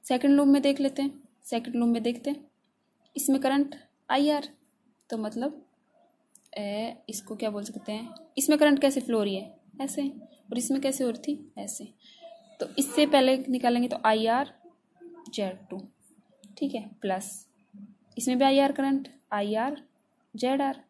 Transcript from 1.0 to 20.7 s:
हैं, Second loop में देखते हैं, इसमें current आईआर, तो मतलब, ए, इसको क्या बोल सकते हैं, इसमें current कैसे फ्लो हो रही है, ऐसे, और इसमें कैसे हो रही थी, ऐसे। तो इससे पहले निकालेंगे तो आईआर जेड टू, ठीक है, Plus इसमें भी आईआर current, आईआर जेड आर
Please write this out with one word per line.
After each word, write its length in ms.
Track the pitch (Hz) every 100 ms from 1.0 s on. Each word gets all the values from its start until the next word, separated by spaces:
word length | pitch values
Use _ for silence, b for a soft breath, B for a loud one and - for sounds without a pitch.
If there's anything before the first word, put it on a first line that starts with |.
हैं, 200 | 277 - _ _
Second 300 | - 233 233
loop 140 | 240 233
में 140 | 233
देखते 280 | 233 240 277
हैं, 140 | 294 - _ _ _ _ _ _ 285
इसमें 240 | - 269
current 340 | 269 277 277 - - _ -
आईआर, 400 | 269 294 294 285 - _ _ _ _ _
तो 80 | 226
मतलब, 460 | 214 233 262 302 _ _ _ _ _ _ _ _ _ -
ए, 380 | 202 208 233 233 -
इसको 280 | 196 - 214
क्या 140 | 220
बोल 140 | 208
सकते 280 | 208 - -
हैं, 220 | 214 226 - - -
इसमें 200 | 269 302
current 220 | 302 277
कैसे 200 | 277 269
फ्लो 180 | - 226
हो 60 |
रही 100 | 202
है, 220 | 190 208 - _ -
ऐसे, 280 | 269 - 277 - - - -
और 80 | 240
इसमें 220 | 240 269
कैसे 240 | 269 262
हो 60 | 247
रही 120 | 226
थी, 280 | - 294 - -
ऐसे। 300 | 202 - 208 _ B B B B _ -
तो 60 | - -
इससे 280 | 269 - 302
पहले 300 | 294 262 262 262
निकालेंगे 400 | 247 247 240 247
तो 80 | -
आईआर 500 | 220 220 226 240 277 - 349 _ _ _ - - -
जेड 240 | - 190 190 -
टू, 100 | 190 - _ _ _ _ _ - -
ठीक 160 | 277
है, 140 | 220 208 -
Plus 460 | 196 190 - - - _ _ - - _ _ -
इसमें 200 | 247 247
भी 60 |
आईआर 280 | 269 269 277
current, 360 | 285 269 269 269 - _
आईआर 500 | 208 208 214 254 294 - _ _ _ _
जेड 280 | 214 247 277
आर 180 | 277